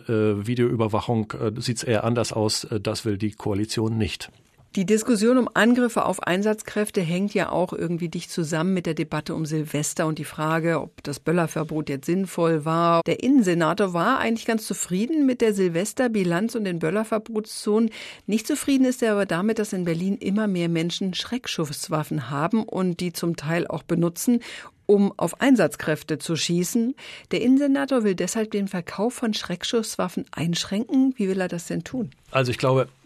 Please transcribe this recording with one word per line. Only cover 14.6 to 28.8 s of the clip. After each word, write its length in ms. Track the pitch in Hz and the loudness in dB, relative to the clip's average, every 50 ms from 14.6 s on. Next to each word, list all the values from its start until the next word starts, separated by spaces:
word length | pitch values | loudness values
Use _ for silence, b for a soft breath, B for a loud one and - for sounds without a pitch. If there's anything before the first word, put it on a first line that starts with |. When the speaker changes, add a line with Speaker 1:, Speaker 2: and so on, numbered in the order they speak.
| 220 | -2
Speaker 2:
zufrieden 600 | - 196 - - - 175 185 220 262 330 311 285 | -4 -6 -6 -4 -4 -2 -2 0 0 2 2 2
mit 160 | 262 247 - | 2 2 2
der 120 | 240 220 202 | 2 2 2
Silvesterbilanz 1000 | 196 190 180 165 165 196 214 - - 262 247 220 208 185 175 170 170 214 233 - | 2 2 2 2 0 -2 -2 -2 -2 -2 0 2 0 2 2 2 0 0 -2 -2
und 80 | 233 208 | -2 -2
den 160 | 190 175 165 | -2 -2 -2
Böllerverbotszonen. 1080 | 160 160 175 214 220 - 226 214 214 - 226 214 214 - - - - 214 208 220 233 214 B B B B B B B | -2 0 0 0 -2 -2 -2 -4 -4 -4 -6 -6 -6 -6 -10 -6 -2 0 2 2 2 2 B B B B B B B
Nicht 220 | - 196 220 - - | -2 -2 -2 0 0
zufrieden 380 | 302 277 - - 277 262 262 | -4 -2 0 2 4 4 4
ist 180 | 254 254 - 247 | 4 2 2 2
er 80 | 226 208 | 2 2
aber 120 | 202 196 | 2 2
damit, 340 | 196 175 165 190 220 220 220 | 0 0 0 0 0 0 0
dass 140 | 208 - 202 | -2 -2 -2
in 100 | 185 180 | -4 -2
Berlin 320 | 170 165 165 180 190 202 | -2 -2 0 0 -2 -2
immer 320 | - - - 196 208 220 208 | -2 -2 -2 0 0 0 0
mehr 220 | 185 180 170 170 | 0 0 0 2
Menschen 440 | 170 165 165 175 - - 202 190 175 | 2 0 0 0 -2 -2 -4 -4 -4
Schreckschusswaffen 1160 | - - - 240 254 - - - - 165 143 151 - - - 165 156 151 - 156 156 123 117 | -4 -6 -6 -6 -6 -6 -6 -4 -4 -4 -4 -4 -8 -8 -4 -4 -4 -2 -2 -4 -4 -4 -4
haben 340 | 147 139 151 175 226 226 214 | -4 -2 -2 0 0 0 -2
und 380 | - - 185 185 185 170 - | -2 -2 -2 0 0 0 -2
die 100 | 180 175 | -4 -6
zum 240 | 170 - - 170 170 | -4 -2 -2 -2 -2
Teil 320 | - - 151 165 175 160 - | -2 -2 -2 0 0 0 -2
auch 160 | - 156 - | -4 -8 -4
benutzen, 560 | - 175 170 170 170 170 - - - 240 233 B B B B B B B _ _ | -2 0 2 2 0 0 -2 0 2 2 2 B B B B B B B _ _
um 260 | - 208 202 202 196 - - | 4 6 6 6 4 2 0
auf 240 | - - - - | -2 -2 -2 2
Einsatzkräfte 760 | - 269 269 220 170 147 - - - 165 156 147 - - 156 139 | 4 6 6 6 6 2 2 -2 -2 -2 -2 -2 -2 -4 -4 -4
zu 200 | - - 165 143 | -2 -4 -2 -2
schießen. 580 | - - 175 175 180 - - 233 226 240 285 B B B B B B B | 0 0 2 0 0 2 0 0 0 0 -2 B B B B B B B
Der 100 | - 175 | -2 0
Innensenator 640 | - 247 262 269 285 277 269 277 277 269 277 254 214 | 4 6 4 6 6 4 2 2 2 2 0 2 2
will 120 | 208 185 | 2 2
deshalb 360 | 175 175 180 - 226 220 214 | 2 0 -2 0 -2 -2 -2
den 180 | - 202 196 196 | -2 -2 -2 -2
Verkauf 460 | - 180 | -2 -4